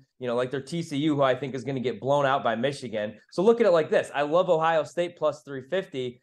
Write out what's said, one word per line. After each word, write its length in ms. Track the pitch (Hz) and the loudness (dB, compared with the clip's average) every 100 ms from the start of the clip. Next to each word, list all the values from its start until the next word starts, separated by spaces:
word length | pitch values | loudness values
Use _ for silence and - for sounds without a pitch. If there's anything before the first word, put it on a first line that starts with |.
| _ _ | _ _
you 80 | 123 | -4
know, 80 | 120 | -2
like 160 | 127 | -2
they're 100 | 139 | -4
T 220 | 135 170 | -6 -8
C 140 | 165 143 | -4 -2
U, 180 | 156 143 | 0 2
who 80 | |
I 100 | 135 | 2
think 220 | 127 139 131 | 2 -2 -6
is 80 | |
gonna 160 | 120 135 | -6 -4
get 200 | 120 104 | -4 -4
blown 280 | 131 143 139 | 0 2 4
out 160 | 139 | 2
by 120 | 120 113 | 0 0
Michigan. 600 | 135 143 123 104 107 113 _ | -2 -4 -6 -4 -6 -8 _
So 100 | - | 2
look 180 | 202 233 | 4 4
at 60 | 208 | 4
it 60 | |
like 180 | 170 151 | 4 4
this. 220 | 196 - | 0 0
I 80 | 135 | -2
love 300 | 147 170 175 | 0 2 2
Ohio 320 | 160 160 165 | 2 2 2
State 340 | 143 - 175 175 | 0 -4 -6 -2
plus 240 | 151 143 | -4 -4
three 220 | - 135 | -10 -12
fifty 580 | 127 185 185 135 123 123 | -6 -4 -4 -6 -8 -10